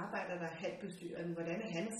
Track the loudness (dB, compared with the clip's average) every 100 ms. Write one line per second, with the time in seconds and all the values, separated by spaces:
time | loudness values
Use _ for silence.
0 | 0 0 0 0 0 0 -2 0 -4 -4
1 | -4 -2 0 2 2 2 2 2 0